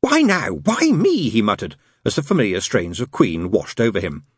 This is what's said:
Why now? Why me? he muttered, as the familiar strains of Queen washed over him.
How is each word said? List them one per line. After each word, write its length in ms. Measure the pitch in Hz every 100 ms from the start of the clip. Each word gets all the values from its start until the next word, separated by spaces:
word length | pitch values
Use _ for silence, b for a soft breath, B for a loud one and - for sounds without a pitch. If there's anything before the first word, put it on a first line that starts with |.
Why 220 | 262 302
now? 280 | 277 185 98
Why 420 | 82 - 233 320
me? 360 | 185 359 320 139
he 140 | 110
muttered, 320 | 104 101 87 - _ _
as 100 | -
the 80 | -
familiar 380 | 143 190 110 92
strains 400 | - 123 87 85
of 100 | 127
Queen 400 | - 113 82 90
washed 300 | 98 - -
over 180 | 117 98
him. 280 | 87 73 -